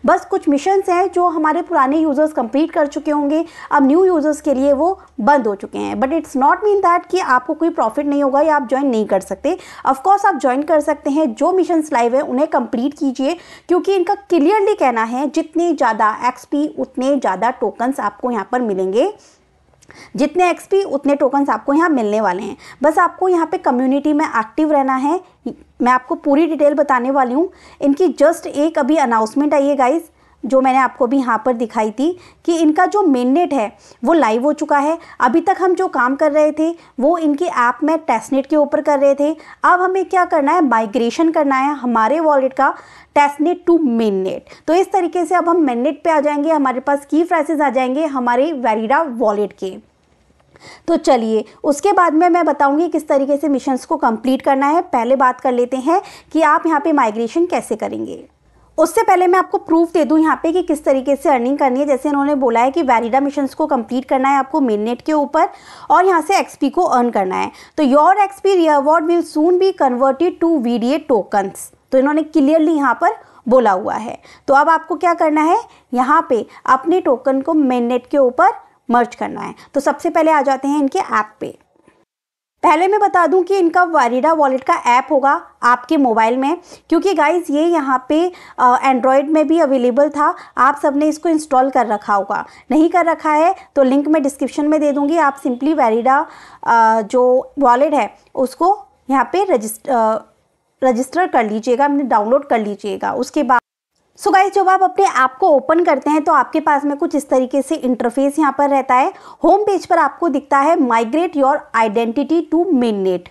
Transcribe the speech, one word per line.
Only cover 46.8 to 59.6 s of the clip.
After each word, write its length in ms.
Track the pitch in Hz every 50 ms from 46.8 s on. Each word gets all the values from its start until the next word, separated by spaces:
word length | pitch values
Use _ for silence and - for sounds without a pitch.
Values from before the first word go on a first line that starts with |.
| 262 285 285 285 285
की 180 | _ - 302 339
फ्रेजेस 380 | 330 370 330 294 294 330 285
आ 80 | 302 277
जाएंगे 360 | 220 262 262 247 254 285 330
हमारे 460 | 311 277 262 240 240 240 247 269 330
Verida 540 | 330 262 240 240 220 220 220 214 254 302 330
वॉलेट 460 | 302 240 226 254 214 208 202 208 196 -
के। 240 | _ - 190 190 208 _ _ _ _ _ _ _ _ _ _ _ _ _ _ _ - - - - - _
तो 100 | - 339
चलिए, 480 | 320 320 339 277 240 226 220 220 214 214 - - _ -
उसके 280 | 311 285 285 - 403 415
बाद 200 | 381 349 339 285
में 160 | 311 359 359
मैं 160 | 330 359 330
बताऊंगी 420 | 311 277 285 285 277 285 302 349
किस 200 | 339 339 311 302
तरीके 300 | - 311 277 277 262 294
से 100 | 285 320
मिशंस 380 | 311 285 254 - 294 262 247 -
को 120 | _ 330
कंप्लीट 440 | 294 294 254 220 220 - 254 262 269
करना 260 | - 311 277 269 277
है। 140 | 285 302 349
पहले 340 | 359 359 - 247 226 240 269
बात 260 | 262 269 254 254 -
कर 100 | - 254
लेते 260 | 247 240 247 247 262
हैं 240 | 262 247 285 330 392 392 - - - - _ -
कि 80 | 302
आप 240 | 320 294 302 339 330
यहाँ 140 | 330 320 294
पे 120 | 285 330
माइग्रेशन 540 | 311 285 254 220 208 226 233 226 - 330 339
कैसे 300 | 349 330 254 - - 233
करेंगे। 520 | 214 220 196 208 - 113 - - - - - _ _ _ _ _ _ _ _ _
उससे 260 | - - 311 - 440 453
पहले 240 | 427 381 349 370
मैं 120 | 359 359 381
आपको 180 | 349 349 -
प्रूफ 360 | 392